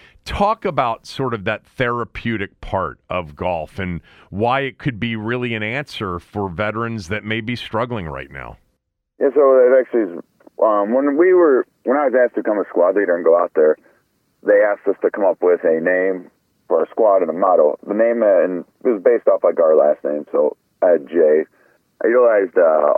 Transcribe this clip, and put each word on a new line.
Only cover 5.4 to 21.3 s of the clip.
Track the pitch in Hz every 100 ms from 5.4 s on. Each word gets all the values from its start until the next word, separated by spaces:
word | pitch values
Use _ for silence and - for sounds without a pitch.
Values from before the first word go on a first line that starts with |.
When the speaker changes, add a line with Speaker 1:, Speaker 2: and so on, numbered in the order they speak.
| 123
Speaker 1:
an | 110
answer | 107 131 147 - 98 87
for | - 104 98
veterans | 85 107 107 117 113 85
that | 104
may | 104 113
be | 113 120
struggling | - 110 120 113 80
right | 67 69
now. | 69 60 - _ _ _ _ _ -
Speaker 2:
Yeah, | 135
so | 143 135 131
it | 127 131
actually | 120 120 95
is, | 85 - _ - -
um, | 110 104 101
when | 127 143 143
we | 180
were, | 180 160 127 - _ 110
when | 139
I | 135
was |
asked | 127 120 110
to |
become | 110 104
a | -
squad | 87 87 98
leader | 92 87
and | 82
go | 85
out | 87 80
there, | 78 76 _ _ _ _ _ _
they | - 101
asked | 104 101 98
us | 92
to | 95
come | - 95
up | 82
with | 90 87
a | 87 80
name | 87 92 95 92 85 _ _ _ -
for | 82
our | -
squad | - 107 95
and | 82
a |
motto. | 85 95 85 76 - -
The | 104
name, | 117 117
uh, | 104 90
and | 90 87 - _ 127
it |
was | 104
based | 107 117 -
off, | 95
like, | 90 85
our | 80 76
last | 73 73
name, | 71 76 73
so | 71 76 - _ -
I | 92 82
had | -
Jay. | 82 78